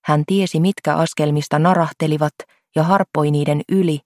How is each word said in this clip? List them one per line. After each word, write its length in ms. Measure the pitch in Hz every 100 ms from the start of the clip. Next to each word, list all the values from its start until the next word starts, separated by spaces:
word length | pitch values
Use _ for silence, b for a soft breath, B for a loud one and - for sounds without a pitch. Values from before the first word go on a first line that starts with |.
Hän 180 | - 151 151
tiesi, 320 | 196 185 156
mitkä 360 | 180 - 151
askelmista 640 | 160 165 - 147 147 - 147
narahtelivat, 720 | 170 175 160 - 156 151 151 - - _ _
ja 80 | 160
harppoi 480 | 165 196 185 151 147
niiden 300 | 147 147 147 -
yli 300 | 190 175 147